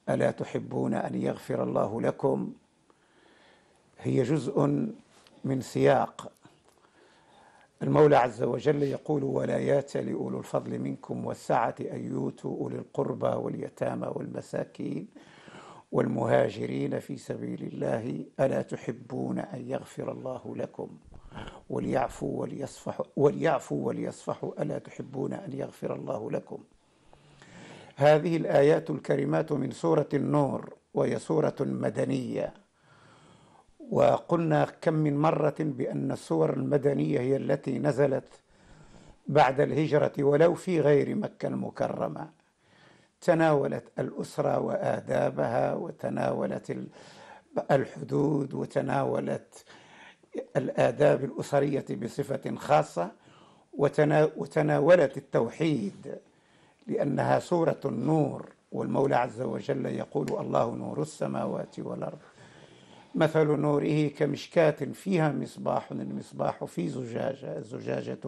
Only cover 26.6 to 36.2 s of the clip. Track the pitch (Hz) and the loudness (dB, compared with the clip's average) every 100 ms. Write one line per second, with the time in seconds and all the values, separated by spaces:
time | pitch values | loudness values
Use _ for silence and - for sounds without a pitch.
26.6 | - _ _ _ _ - _ - - - | -16 _ _ _ _ -20 _ -20 -20 -20
27.6 | - - - - 143 151 170 165 - 151 | -20 -20 -20 4 8 8 6 0 4 6
28.6 | 143 160 160 147 - 139 139 160 160 143 | 8 6 2 -6 -2 0 2 0 0 -2
29.6 | 135 - 170 156 147 143 135 147 139 117 | -4 -2 2 2 2 0 2 2 2 -2
30.6 | - - _ 139 135 123 - 160 143 - | -8 -16 _ 0 0 0 0 0 0 0
31.6 | 135 127 131 131 131 135 120 113 - - | -4 -2 -2 -2 -2 -2 -4 -4 -6 -8
32.6 | _ _ _ _ - - - - _ _ | _ _ _ _ -20 -20 -20 -20 _ _
33.6 | _ _ 247 - 131 131 - 170 165 151 | _ _ -4 4 4 4 0 0 2 2
34.6 | 143 - - 156 151 143 160 165 156 - | 0 0 0 2 2 2 2 2 0 0
35.6 | 156 123 123 143 139 135 | -4 -2 -4 -2 -4 -4